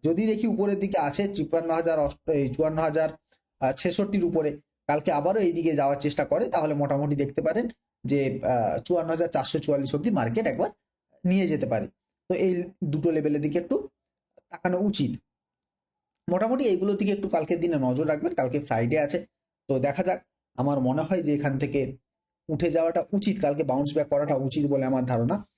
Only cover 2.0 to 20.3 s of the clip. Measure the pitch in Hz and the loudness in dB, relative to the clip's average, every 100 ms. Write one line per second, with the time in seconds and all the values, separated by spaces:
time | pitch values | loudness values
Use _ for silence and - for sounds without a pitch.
2 | 143 - - 151 135 123 156 156 160 151 | 0 -2 -2 0 0 0 0 2 0 2
3 | 156 - _ _ _ _ 131 - 185 170 | 0 -4 _ _ _ _ -2 0 -2 0
4 | 202 202 175 160 151 147 _ _ - 151 | 0 2 2 2 0 -4 _ _ -2 0
5 | 151 147 156 214 185 165 165 147 139 143 | 2 0 2 2 2 2 0 2 2 2
6 | 147 147 143 156 233 175 156 147 139 143 | 0 -2 0 0 2 0 0 0 0 0
7 | 143 143 139 - 156 208 233 - _ _ | 0 0 -2 0 0 0 -4 -8 _ _
8 | 127 143 135 - 98 123 107 78 - 170 | -2 0 0 -2 0 0 0 -2 0 0
9 | 156 160 170 151 131 156 - 143 135 147 | 0 0 0 0 -2 -2 0 0 0 -2
10 | 190 196 113 117 202 123 403 - _ _ | 0 0 0 0 -2 0 -4 -4 _ _
11 | _ _ 180 190 180 151 - 113 101 _ | _ _ 0 2 2 0 0 -2 -4 _
12 | _ _ _ 180 185 180 175 - 156 151 | _ _ _ 0 2 0 -4 -6 -4 0
13 | 165 156 151 147 147 170 170 277 415 _ | 2 2 0 0 0 -2 0 -2 -2 _
14 | _ _ _ _ _ 175 180 180 202 196 | _ _ _ _ _ -6 -2 0 0 0
15 | 127 117 _ _ _ _ _ _ _ _ | -2 -4 _ _ _ _ _ _ _ _
16 | _ _ - 180 220 262 254 175 196 202 | _ _ -2 0 2 2 2 2 0 0
17 | 202 202 190 170 156 170 175 156 127 127 | 0 0 0 -2 0 0 0 0 0 0
18 | 156 147 349 359 131 147 147 113 120 151 | 0 0 -2 -2 -2 -2 -2 0 2 2
19 | 143 - - _ _ _ - 135 143 147 | 0 -4 -8 _ _ _ -4 0 0 0
20 | 180 180 _ | -2 -2 _